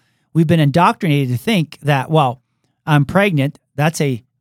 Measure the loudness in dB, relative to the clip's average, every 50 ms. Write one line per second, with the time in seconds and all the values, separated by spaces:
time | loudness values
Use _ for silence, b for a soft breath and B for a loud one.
0 | b b b b b b -2 -2 0 2 2 2 2 2 2 2 2 2 0 -2
1 | -2 -2 0 0 0 -2 -4 -4 -2 -2 -2 -2 -2 -6 -10 _ -4 -2 -2 -2
2 | -2 0 0 0 0 0 -4 _ _ _ _ _ _ _ _ _ -4 0 2 2
3 | 2 2 0 0 0 2 0 0 -2 -4 -6 -10 _ _ -6 -2 -2 -2 0 -2
4 | -4 -4 -4 -6 _ _ _ _